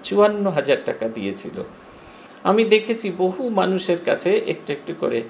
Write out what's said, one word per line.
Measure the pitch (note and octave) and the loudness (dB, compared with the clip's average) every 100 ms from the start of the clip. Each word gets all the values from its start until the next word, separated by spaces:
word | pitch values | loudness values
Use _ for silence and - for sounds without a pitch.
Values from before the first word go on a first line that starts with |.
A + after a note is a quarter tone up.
চুয়ান্ন | - G3 G#3 G#3 G3 | 0 4 4 4 0
হাজার | D3+ C#3 C3 | 0 2 0
টাকা | - A2+ A2+ | 0 -4 -4
দিয়েছিল। | A2+ G2 G2+ - - - - - - - - - - | -4 -6 -6 -10 -10 -12 -14 -20 -20 -20 -20 -20 -4
আমি | F3+ G#3 | 2 2
দেখেছি | A3 G#3+ G#3+ A3+ G3 F3 | 6 4 2 -4 -4 0
বহু | F#3 F#3 B3 | -2 0 -2
মানুষের | G#3 F#3 F#3+ - F3 | 0 2 0 0 0
কাছে | - - F3 G#3+ - | 0 0 2 2 0
একটু | D#3 - | -6 -6
একটু | C#3+ - E3 | -8 -8 -4
করে। | - A#2 | -2 -2